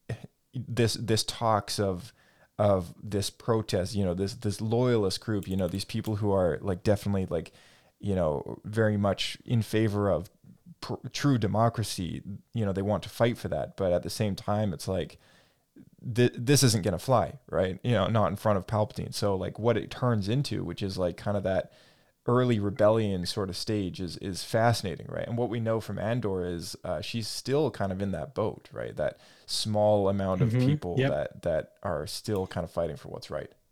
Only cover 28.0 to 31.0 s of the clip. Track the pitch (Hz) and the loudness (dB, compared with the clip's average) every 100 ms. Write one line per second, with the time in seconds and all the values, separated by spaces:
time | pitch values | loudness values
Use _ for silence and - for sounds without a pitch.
28 | 101 85 69 - 107 - - - 60 - | -4 -4 -4 -2 -2 -4 -10 -10 -8 -4
29 | 71 - - - - - 110 104 104 104 | -4 -4 -12 -20 -8 -4 0 4 6 6
30 | 98 101 95 92 120 123 127 147 90 87 | 4 2 0 2 2 4 2 2 0 0